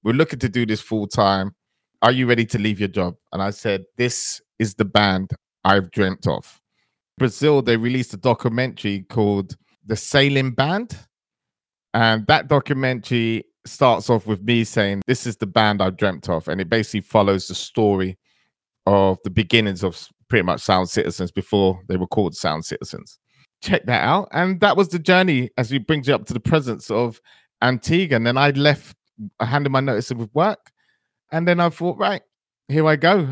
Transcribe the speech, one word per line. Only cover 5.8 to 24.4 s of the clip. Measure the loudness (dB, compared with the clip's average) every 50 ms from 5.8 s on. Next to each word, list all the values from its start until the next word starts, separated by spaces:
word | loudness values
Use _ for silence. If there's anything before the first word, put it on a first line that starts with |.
| 2 -2
dreamt | -2 -2 0 0 -2 -4 -4
of." | -4 -4 -4 -6 -14 -20 _ _ _ _ _ _ _ _ _ _ _ _
Brazil, | -2 -2 -2 -2 0 2 2 2 2
they | 2 2 0
released | 0 0 -2 -2 -2 -4 -6 -6
a |
documentary | -2 0 0 0 2 0 -2 -2 -2 -2 -4 -4 -6 -4 -4 -4 -4 -8 -6
called | -2 0 2 2 2 0 -2 -6 -10 _ _ _ _ _ _
The | -6 -6
Sailing | -6 -4 0 2 4 4 4 2 0 -2 -2
Band. | -2 -2 -2 0 0 -4 -4 -8 -14 -18 -20 _ _ _ _ _ _ _ _ _ _ _ _ _ _ _ _ _ 0
And | 2 2 4 2 2 2
that | 2 2 2 2 2
documentary | 0 0 2 0 -4 -2 -2 -2 -2 -4 -4 -2 0 0 0 0 -2 -4 -6 _ _ _ -18
starts | -12 -2 2 4 4 4 2 2 0
off | 0 0 0
with | -2 -4 -4
me | 0 0 2 2 2
saying, | 0 0 0 0 0 -2 -4 -2
"This | -2 -2 -2 -2
is | -6 -6
the | -6 -6
band | -2 2 2 2 2 2 2
I | 0 -2
dreamt | 0 0 -2 -2 -2 -2 -6 -4
of." | -4 -4 -2
And | -4 -4 -4
it | -2 0
basically | 0 -2 0 -2 -4 -6
follows | -4 2 4 4 4 4 2 0 -2
the | -6 -10
story | -10 -10 -6 -2 0 2 2 2 2 0 -4 -6 _ _ _ _ _ _ _ _ _ _ _ _ _ 0
of | 2 4 4 4 4 2 -2 -4
the | -4
beginnings | -2 -2 0 4 4 2 4 2 -2 -4 -4
of | -6 -6
s-, | -6 -18 -20 _ _ _ 0
pretty | 0 0 2
much | 2 -2 -2
Sound | 0 2 2 2 2 0
Citizens | -2 -2 -2 -2 -4 -6 -6 -6
before | -6 -8 -6 0 2 2 2 2 0 -2 -6
they | -6 -4
were | -4 -4
called | -2 0 0 0 -2 -2
Sound | -4 -4 -4 -4 -4 -6
Citizens. | -10 -10 -10 -12 -12 -14 -16 -18 -18 -20 _ _ _ _ _ _ _ _ -12
Check | -4 -2 -2 -2 0
that | 0 0 0 2
out. | 2 2 0 -2 -2
And | -2 -2